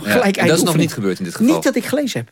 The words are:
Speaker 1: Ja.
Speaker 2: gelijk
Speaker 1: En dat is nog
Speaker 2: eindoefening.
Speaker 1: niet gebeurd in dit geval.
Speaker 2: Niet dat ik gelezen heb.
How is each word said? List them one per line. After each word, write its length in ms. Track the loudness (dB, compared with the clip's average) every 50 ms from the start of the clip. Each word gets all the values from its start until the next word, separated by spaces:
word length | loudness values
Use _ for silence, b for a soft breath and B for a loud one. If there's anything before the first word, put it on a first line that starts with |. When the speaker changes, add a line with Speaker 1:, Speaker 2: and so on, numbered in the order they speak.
| 0
Speaker 1:
Ja. 60 | 0
Speaker 2:
gelijk 260 | 0 2 2 2 0
Speaker 1:
En 100 | 2 2
dat 100 | 2 2
is 60 | 2 2
nog 120 | 2 2
Speaker 2:
eindoefening. 40 | 2
Speaker 1:
niet 120 | 0 0 -2
gebeurd 260 | -4 -2 -4 -2 -4
in 60 | -6
dit 100 | -8 -4
geval. 200 | 0 2 2 2
Speaker 2:
Niet 80 | 2 0
dat 140 | 0 -2
ik 80 | -2 -2
gelezen 360 | -2 -2 -2 -2 -2 -4 -6
heb. 100 | -8 -10